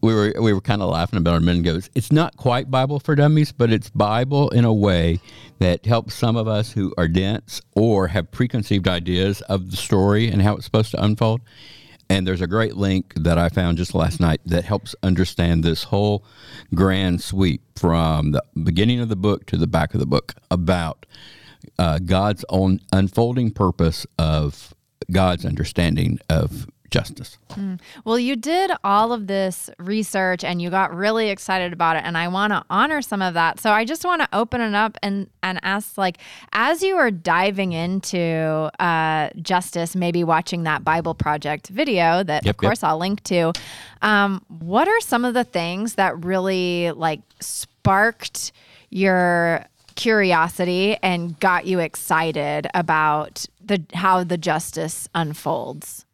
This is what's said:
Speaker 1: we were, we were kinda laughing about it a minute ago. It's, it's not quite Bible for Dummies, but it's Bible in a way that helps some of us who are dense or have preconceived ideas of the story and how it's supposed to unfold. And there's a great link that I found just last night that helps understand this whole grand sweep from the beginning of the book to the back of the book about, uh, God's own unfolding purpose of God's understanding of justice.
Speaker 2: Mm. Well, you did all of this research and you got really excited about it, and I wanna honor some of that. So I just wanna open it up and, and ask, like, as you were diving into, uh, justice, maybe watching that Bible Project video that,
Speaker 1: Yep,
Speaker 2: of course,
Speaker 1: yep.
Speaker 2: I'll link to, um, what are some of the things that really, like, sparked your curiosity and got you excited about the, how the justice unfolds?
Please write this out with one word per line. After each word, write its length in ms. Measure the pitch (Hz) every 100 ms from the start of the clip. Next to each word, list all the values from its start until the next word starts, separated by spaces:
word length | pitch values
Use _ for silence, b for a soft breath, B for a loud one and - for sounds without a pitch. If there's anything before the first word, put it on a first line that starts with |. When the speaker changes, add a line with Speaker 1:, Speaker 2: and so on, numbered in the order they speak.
Speaker 1:
we 120 | 110
were, 200 | 110 104 -
we 100 | 113
were 80 | 98
kinda 240 | - 104
laughing 340 | 92 82 87 -
about 160 | 85
it 40 | 85
a 20 |
minute 200 | 85 87
ago. 160 | 85 82
It's, 120 | -
it's 180 | - -
not 240 | 151 165 -
quite 340 | 131 120 139
Bible 300 | 131 135 143
for 140 | -
Dummies, 360 | 147 147 156 151
but 200 | - 117
it's 160 | 110 -
Bible 600 | - 104 110 131 143 143
in 160 | 120 117
a 80 |
way 460 | 110 101 90 82 85 B B B _
that 280 | 92 87 -
helps 280 | 117 113
some 220 | - 120 123
of 100 | 110
us 220 | 107 107
who 200 | - 95 -
are 100 | 85
dense 540 | 87 95 110 - - _
or 340 | - 113 104 92
have 220 | 85 82
preconceived 560 | - 123 123 101 101 92
ideas 520 | 87 87 90 98 98
of 280 | - 98 92
the 60 | -
story 500 | - 104 98 107 113
and 140 | 101
how 120 | 98 107
it's 100 | -
supposed 240 | 110 110
to 120 | -
unfold. 380 | 104 107 113 113 B B B B B B _
And 160 | 95 92
there's 160 | 92
a 40 | 90
great 300 | 104 113 -
link 380 | 101 92 - -
that 220 | 80 85
I 100 | 85
found 300 | 98 87 82
just 160 | 87
last 260 | 87 80 -
night 200 | 85 78
that 200 | - 87 82
helps 280 | 101 - -
understand 640 | 92 90 92 - 85 85
this 200 | 82 80
whole 400 | - 101 104 104 B B B B B
grand 480 | 82 95 95 95 87
sweep 400 | - 95 92 67 _ -
from 560 | 85 82 82 78 76
the 100 | 73 - -
beginning 360 | 80 85 110 123
of 80 | 117
the 80 | 101
book 300 | 104 101 -
to 100 | 87
the 120 | -
back 260 | 80 76
of 60 | -
the 40 | 65
book 280 | 69 - - _
about, 560 | 90 85 90 82 - - B B B B B - -
uh, 220 | 87 78
God's 440 | 90 92 104 101 -
own 300 | 95 95 95 -
unfolding 580 | 95 95 - 117 123 117
purpose 540 | - 95 - 85 - - -
of 560 | 80 76 73 - - - _ _ -
God's 360 | 92 92 85 85
understanding 720 | 80 - - 85 80 85 - -
of 380 | 80 78 - - _ _
justice. 480 | - - - - - _
Speaker 2:
Mm. 280 | - 196 180 B B
Well, 140 | 220 233
you 180 | 247 269
did 340 | 247 349 381 359
all 300 | 196 202 226
of 120 | 240 196
this 440 | 196 190 175 - -
research 680 | 175 214 208 196 185 180
and 160 | 190 175
you 80 | 175
got 260 | 190 190
really 360 | 175 208 220 220
excited 420 | 196 - 185 180
about 240 | 170 165 160
it, 60 |
and 140 | - 165
I 100 | 175
wanna 380 | 185 208 196 -
honor 320 | 185 277 302
some 220 | 254 202
of 100 | 185
that. 260 | 170 165 -
So 100 | 220
I 140 | 208 226
just 180 | 320
wanna 240 | 359 349 277
open 260 | 202 226 247
it 140 | 226
up 240 | 202 220 -
and, 280 | 202 196 190 _
and 160 | 190 185
ask, 340 | 185 196 208 -
like, 220 | 185 180 B B B
as 300 | - 247 330
you 140 | 381 370
were 140 | 254
diving 600 | 185 175 165 196 196 190
into, 460 | 165 175 190 - 185 170 160 160 156 156 -
uh, 520 | 175 165 160 156 151 -
justice, 560 | 160 180 185 175 170 185
maybe 260 | 175 175
watching 420 | 170 160 170 175
that 200 | 160 151
Bible 300 | 127 165 165
Project 540 | 160 151 151 147 151 -
video 540 | 196 294 196 170 175
that, 200 | 190 151
Speaker 1:
Yep, 60 | 190
Speaker 2:
of 40 | -
course, 240 | 202 220
Speaker 1:
yep. 80 | 160
Speaker 2:
I'll 80 | 156
link 240 | 185 208
to, 320 | - 175 165 170 B B B B
um, 420 | 208 208 202 190 _
what 380 | 165 165 208 339
are 140 | 453
some 240 | - 240
of 80 | 247
the 120 | 240
things 500 | 240 175 170 185 226
that 280 | 214 190 165
really, 720 | 170 190 190 185 180 175 175
like, 280 | 151 160 151 _ _
sparked 1120 | - - - _ - 190 220 226 - - - b b b b
your 720 | 185 190 185 175 170 170 165 - _ _
curiosity 1040 | - 233 220 190 170 165 - 180 180 196 220
and 380 | 190 175 170 160
got 240 | 196 175 165
you 120 | 185
excited 840 | 165 - - 160 165 151 147 151 151
about 720 | 185 170 156 156 151 - - - _
the, 180 | 190 202 151
how 300 | 170 190 185
the 120 | 175 180
justice 720 | 170 156 - - 160 - -
unfolds? 880 | 170 160 156 - 143 123 147 - - _